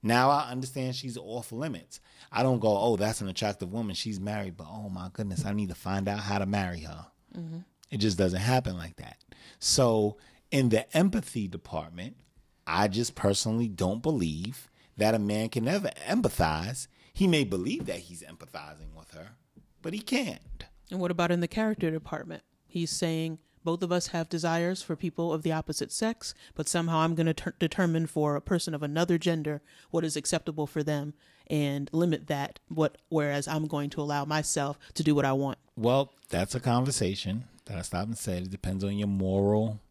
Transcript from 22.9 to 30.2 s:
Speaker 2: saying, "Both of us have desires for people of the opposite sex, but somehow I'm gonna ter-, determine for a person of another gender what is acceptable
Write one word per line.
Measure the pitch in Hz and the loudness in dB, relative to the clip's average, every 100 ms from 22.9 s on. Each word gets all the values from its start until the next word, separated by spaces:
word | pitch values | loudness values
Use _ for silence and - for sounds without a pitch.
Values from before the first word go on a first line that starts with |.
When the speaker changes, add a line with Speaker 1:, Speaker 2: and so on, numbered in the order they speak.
Speaker 2:
saying, | - 170 160 160 160 _ _ | -2 -2 0 -2 -6 _ _
"Both | 170 170 | -4 -2
of | 180 | 0
us | 180 - | 0 0
have | 170 160 | -4 -2
desires | 170 165 165 170 185 | -2 0 2 0 -2
for | - | -4
people | 160 170 - 170 | -4 -4 -2 -2
of | 156 | 0
the | 160 | 0
opposite | 160 156 151 - | -2 -2 -4 -4
sex, | - 220 226 - - - | -2 -2 -2 -10 -14 -16
but | - 151 | -8 -2
somehow | 175 165 160 | 0 2 2
I'm | 160 165 | 2 4
gonna | 165 | 2
ter-, | 160 - - | 2 -4 -2
determine | 165 - 180 160 165 | -2 2 2 2 0
for | - 151 147 | 0 2 0
a | |
person | - 175 - | 0 0 0
of | 151 | -4
another | 147 151 175 170 | -2 0 2 4
gender | 175 165 151 147 _ - - | 2 0 -2 -6 _ -20 -4
what | 165 | -2
is | 156 | 0
acceptable | 151 | -2